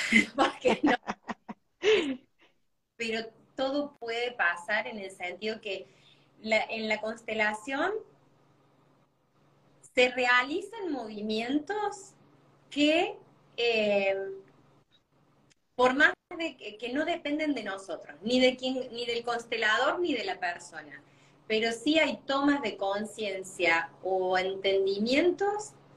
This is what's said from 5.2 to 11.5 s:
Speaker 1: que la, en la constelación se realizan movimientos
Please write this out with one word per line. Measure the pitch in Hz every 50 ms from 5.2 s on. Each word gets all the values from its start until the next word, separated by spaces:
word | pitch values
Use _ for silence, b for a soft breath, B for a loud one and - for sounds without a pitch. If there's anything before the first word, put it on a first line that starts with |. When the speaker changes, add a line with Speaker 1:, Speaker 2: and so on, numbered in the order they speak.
| 180 180 175 - 214 214 220 214
Speaker 1:
que | - 208 190 180 B B B B B B B B B B B -
la, | 208 220 220 214 - -
en | 220 226 220
la | 220 214 214
constelación | 214 220 226 226 - - 220 220 214 214 214 - - 277 269 285 330 381 427 440 - - _ _ _ _ _ _ _ _ _ _ _ _ _ _ _ _ _ _ _ _ _ _ _ _ _ _ _ _ _ _ _ _ _ _ - - -
se | 254 247 254
realizan | 254 254 247 247 247 247 254 277 311 403 403 403 453 453 392 330
movimientos | 285 247 233 214 220 202 208 220 214 220 233 247